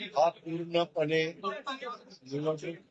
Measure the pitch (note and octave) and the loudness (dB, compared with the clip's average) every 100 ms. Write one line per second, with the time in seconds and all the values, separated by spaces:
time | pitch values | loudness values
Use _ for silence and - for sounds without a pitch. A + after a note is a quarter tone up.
0 | G3+ C3+ E3 - E3 E3 E3+ E3+ E3+ - | -4 4 4 4 -6 -4 0 0 2 2
1 | D3+ D#3+ D#3+ E3+ G3 D4+ C4+ C4 B3+ - | 2 4 2 -2 -8 -6 -6 -6 -8 -10
2 | - F#3+ C3 C#3 D3+ D#3 D#3 E3+ - | -14 -20 -8 -2 0 -2 -4 -10 -14